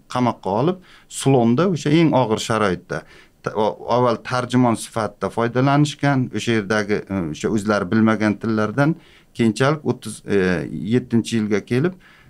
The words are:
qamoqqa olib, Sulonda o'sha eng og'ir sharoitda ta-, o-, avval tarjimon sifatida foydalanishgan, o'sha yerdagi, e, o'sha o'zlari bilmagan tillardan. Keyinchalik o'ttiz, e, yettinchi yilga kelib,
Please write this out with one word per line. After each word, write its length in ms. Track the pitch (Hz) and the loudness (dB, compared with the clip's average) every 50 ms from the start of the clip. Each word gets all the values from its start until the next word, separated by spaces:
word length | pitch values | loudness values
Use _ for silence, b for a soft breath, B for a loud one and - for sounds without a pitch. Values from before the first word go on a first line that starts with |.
| _ - | _ -6
qamoqqa 400 | - 123 123 117 - - - 95 | -4 0 0 0 -2 -2 -4 -2
olib, 260 | 98 113 139 175 180 180 B B B B B B | 0 0 0 0 -2 -4 B B B B B B
Sulonda 580 | - - - 135 135 123 117 117 120 143 175 202 | -10 -2 2 4 4 4 4 4 4 2 2 0
o'sha 200 | 170 - - 147 | 0 -2 0 2
eng 220 | 151 170 165 147 - | 4 4 4 4 4
og'ir 260 | 131 120 107 110 98 - | 2 2 0 0 -2 -2
sharoitda 540 | - 113 107 107 95 87 - - - 76 78 - B B B B B B _ - | -2 0 0 0 0 0 -2 -6 -8 -10 -10 -10 B B B B B B _ -10
ta-, 100 | - - | -6 -2
o-, 220 | 107 110 104 - - - - 117 | 0 0 0 -2 -4 -4 -2 0
avval 200 | 123 123 120 110 | 2 2 0 0
tarjimon 600 | - - - 127 123 123 113 123 127 127 120 110 | -2 -4 -6 -4 -4 -2 0 2 2 4 2 2
sifatida 540 | - - - - 117 107 104 - - 98 95 | 0 -4 -6 -6 -4 -4 -6 -6 -6 -6 -4
foydalanishgan, 1000 | - 120 117 117 113 127 131 139 139 147 147 147 - - 143 143 139 131 127 - - | -2 -2 -2 0 0 0 2 2 4 4 2 0 0 -2 0 0 0 0 -2 -2 -4
o'sha 160 | 107 - 120 | -6 -2 0
yerdagi, 460 | 113 110 98 92 107 107 101 101 104 80 - - | 0 0 0 0 -2 -2 0 -2 -2 -4 -4 -4
e, 60 | 98 98 85 76 | -4 -4 -4 -6
o'sha 160 | - - - - | -6 -4 -4 -2
o'zlari 420 | 104 104 98 107 104 98 95 87 | -2 -2 0 0 0 0 0 0
bilmagan 420 | 110 113 110 110 110 98 107 104 98 | 2 2 4 4 2 2 0 0 -2
tillardan. 640 | - - 113 110 107 107 110 107 135 143 156 165 B B B B B B B B | -2 -4 -4 -2 -2 -2 -2 0 0 0 0 0 B B B B B B B B
Keyinchalik 520 | - 117 113 104 - 131 143 156 151 - | 0 0 2 2 2 2 0 0 -2 -2
o'ttiz, 360 | - 117 - - 107 - - - | -4 -4 -4 -6 -14 -14 -12 -6
e, 400 | - 101 98 92 92 90 80 69 50 | -2 0 2 2 2 0 -2 -4 -6
yettinchi 640 | - - 76 104 120 127 127 - 120 113 101 - 117 | -8 -6 -4 -2 -2 -2 0 0 0 0 0 0 -2
yilga 240 | 113 107 104 107 101 - | -2 0 0 -2 -2 -2
kelib, 280 | - 120 127 156 180 180 - b b b b b | -2 -2 0 0 -2 -4 -8 b b b b b